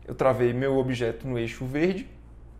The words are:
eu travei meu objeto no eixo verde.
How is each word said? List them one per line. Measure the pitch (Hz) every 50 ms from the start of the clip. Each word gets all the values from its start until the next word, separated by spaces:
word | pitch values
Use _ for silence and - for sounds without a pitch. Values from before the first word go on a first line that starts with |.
| -
eu | - 123
travei | - 147 131 127 113 123 120 120
meu | 123 135 139 135
objeto | 135 127 127 127 117 123 113 117 - -
no | 135 123 120
eixo | 117 113 - - 131
verde. | 127 131 147 165 185 190 196 269 - - - - - - - - - - -